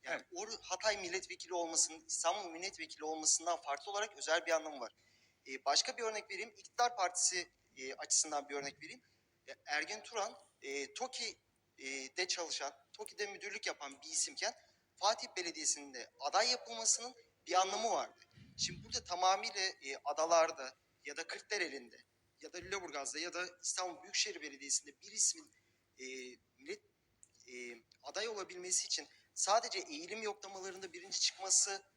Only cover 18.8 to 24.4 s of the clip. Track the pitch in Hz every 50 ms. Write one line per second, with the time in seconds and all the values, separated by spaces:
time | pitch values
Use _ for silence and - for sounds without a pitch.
18.8 | - - - 175 - - 180 175 185 185 190 190 - - - 202 190 190 190 -
19.8 | - 139 135 135 _ - 147 156 156 165 170 165 160 165 165 160 135 131 - _
20.8 | _ _ _ _ _ - - 151 165 - - - - _ 214 208 180 156 131 139
21.8 | 123 117 - - - _ _ _ _ _ _ _ - 151 - 175 175 185 190 196
22.8 | 185 160 139 143 139 135 135 151 160 175 - 175 180 180 - _ - - - -
23.8 | 185 180 170 - - - - - - 220 202 170